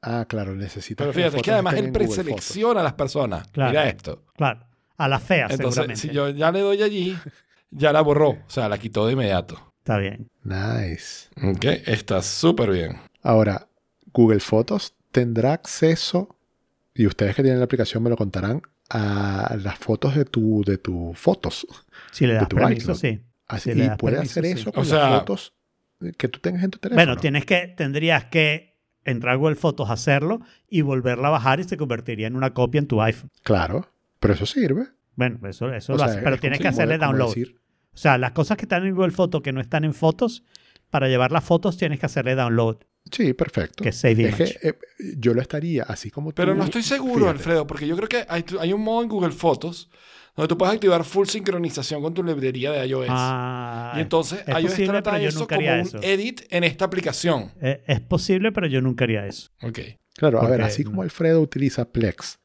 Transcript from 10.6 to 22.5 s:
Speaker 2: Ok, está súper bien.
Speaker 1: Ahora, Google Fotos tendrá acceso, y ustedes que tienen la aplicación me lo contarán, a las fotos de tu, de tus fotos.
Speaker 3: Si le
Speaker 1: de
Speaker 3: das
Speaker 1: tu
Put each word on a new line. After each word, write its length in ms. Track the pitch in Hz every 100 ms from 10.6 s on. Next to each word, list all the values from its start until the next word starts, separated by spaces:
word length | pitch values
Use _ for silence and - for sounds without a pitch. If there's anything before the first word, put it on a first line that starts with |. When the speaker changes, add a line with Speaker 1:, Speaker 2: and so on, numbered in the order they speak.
| 101 117 95 80 - - - -
Speaker 2:
Ok, 240 | 98 92 113 160 -
está 340 | 107 - 95
súper 480 | 90 - 160 - 117
bien. 260 | 92 82 - - _
Speaker 1:
Ahora, 440 | - 113 107 98 - _ _ _ -
Google 280 | - 113 107
Fotos 520 | - 110 120 196 - _ _
tendrá 420 | - 120 113 123
acceso, 840 | 165 - - 160 165 - 180 196 - _ _ _ _ _
y 140 | - 107
ustedes 280 | - 101 101
que 60 |
tienen 180 | 135 127
la 60 | 123
aplicación 380 | 123 110 113
me 80 | 117
lo 60 | 117
contarán, 440 | 101 95 98 131 - _ _
a 680 | 117 104 101 101 98 - 104
las 200 | 98 -
fotos 360 | - 113 139 139
de 100 | 143
tu, 380 | - 110 107 104
de 120 | 98
tus 400 | - 90 85 85
fotos. 480 | - 95 - - - - _ - -
Speaker 3:
Si 140 | - 127
le 60 |
Speaker 1:
de 60 | 110
Speaker 3:
das 100 |
Speaker 1:
tu 60 | 101